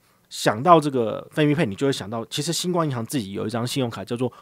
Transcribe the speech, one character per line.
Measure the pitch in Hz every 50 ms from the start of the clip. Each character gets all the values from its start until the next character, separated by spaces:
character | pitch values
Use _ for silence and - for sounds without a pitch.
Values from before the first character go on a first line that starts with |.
| _ _ _ _ _ _
想 | - - - 151 107 110
到 | 127 160 170 160
这 | 147 147
个 | 131 123 113 104 101 92 - - -
Family | 160 151 147 147
Pay， | 156 156
你 | 107 98
就 | - 139
会 | 139
想 | 135 - - 101
到， | 117 117 113
其 | - - 151
实 | 139 160
星 | 160 - - 180
光 | 175 175 160
银 | 147 131
行 | 120 113
自 | - - 131
己 | 101 95
有 | 98 101 101
一 | 110
张 | 113 113 117
信 | 123 - 139
用 | 127 117
卡 | - 104 95
叫 | - 120
做 | 117 127 123 - -